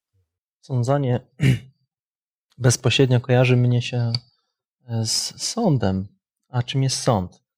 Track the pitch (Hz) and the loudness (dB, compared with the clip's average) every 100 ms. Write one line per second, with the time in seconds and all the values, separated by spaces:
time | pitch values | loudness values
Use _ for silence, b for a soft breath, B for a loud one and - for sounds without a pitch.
0 | _ _ _ _ _ _ - 127 120 143 | _ _ _ _ _ _ -6 -2 0 0
1 | 131 123 - - 135 120 - _ _ _ | 0 -2 -4 -2 0 0 -4 _ _ _
2 | _ _ _ _ _ - 123 - 120 - | _ _ _ _ _ -2 0 2 0 2
3 | 131 120 127 123 127 123 123 120 - 123 | 2 2 2 2 4 4 2 0 -2 -4
4 | 117 117 _ _ _ _ _ _ 120 113 | -4 -6 _ _ _ _ _ _ -8 -6
5 | 110 - - - - 226 214 135 98 95 | -4 -4 -8 -10 -8 -2 0 2 0 -2
6 | 98 _ _ _ _ 123 - 139 135 - | -6 _ _ _ _ -6 -4 -2 -2 -2
7 | - 120 90 _ _ | 0 0 -2 _ _